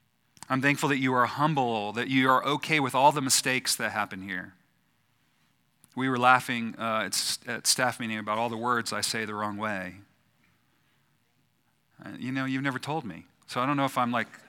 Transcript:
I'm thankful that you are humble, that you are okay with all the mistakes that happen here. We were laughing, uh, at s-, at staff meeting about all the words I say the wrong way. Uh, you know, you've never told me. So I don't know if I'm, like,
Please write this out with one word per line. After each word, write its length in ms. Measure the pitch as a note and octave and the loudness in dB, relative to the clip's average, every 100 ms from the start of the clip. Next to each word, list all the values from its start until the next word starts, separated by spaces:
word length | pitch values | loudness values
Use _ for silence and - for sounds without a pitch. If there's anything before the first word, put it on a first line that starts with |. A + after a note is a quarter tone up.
| _ _ _ - - | _ _ _ -16 -4
I'm 120 | C3 | 2
thankful 280 | C#3 C#3 D3+ | 2 2 2
that 80 | C#3 | 2
you 160 | C3 | 2
are 120 | B2+ A#2 | 4 2
humble, 680 | B2+ D3+ D3 B2 A2+ G#2 | 2 2 2 0 0 -2
that 140 | G#2+ A#2 | -4 0
you 220 | C3 C3 | 2 6
are 140 | C3 C3+ | 4 4
okay 340 | C#3+ - D#3 | -2 0 0
with 160 | C3 B2+ | 2 4
all 160 | C#3+ | 4
the 100 | D3 | 4
mistakes 540 | C3 - C#3 B2+ - - | 2 2 2 -2 0 -2
that 160 | A#2 | -2
happen 300 | G#2+ G#2 F#2+ | -2 -4 -6
here. 340 | G2 F#2 F2+ - _ _ _ _ _ _ _ _ _ _ _ _ _ - | -8 -8 -10 -18 _ _ _ _ _ _ _ _ _ _ _ _ _ -4
We 140 | C3 | 0
were 80 | B2 | 4
laughing, 580 | B2 B2+ A#2+ A#2+ A2+ - | 6 6 4 -4 -4 -4
uh, 240 | A2+ A2 G2+ | -2 -2 -2
at 80 | |
s-, 260 | - - - - | -2 -2 -4 -6
at 220 | A#2 - | -4 0
staff 320 | - B2+ - | 2 0 -2
meeting 180 | A2+ A2 | -6 -6
about 220 | G#2+ G#2+ | -2 -2
all 100 | A#2 | -2
the 80 | A2+ | -2
words 340 | A#2+ A#2+ A2+ | 0 0 0
I 100 | G#2 | -4
say 240 | G2+ A2+ G#2+ | -2 -4 -4
the 100 | G#2 | -4
wrong 220 | G#2+ G2+ | -4 -4
way. 400 | G#2+ G2 F#2 F#2 - _ _ _ _ _ _ _ _ _ _ _ _ _ _ _ _ _ _ - | -4 -4 -6 -12 -20 _ _ _ _ _ _ _ _ _ _ _ _ _ _ _ _ _ _ -18
Uh, 60 | - - | -16 -10
you 140 | B2 | -6
know, 140 | C3+ C3 | -4 -2
you've 180 | C3+ | -2
never 160 | C#3 B2+ | -2 -4
told 260 | - D#3 A#2 | -4 -6 -6
me. 200 | E2+ - _ - | -12 -16 _ -8
So 160 | B2+ | -2
I 60 | C3 | 0
don't 100 | C#3+ | 2
know 80 | C#3 | 2
if 100 | C3 | 2
I'm, 160 | B2 | 0
like, 160 | A#2+ G#2+ - | 0 -4 -8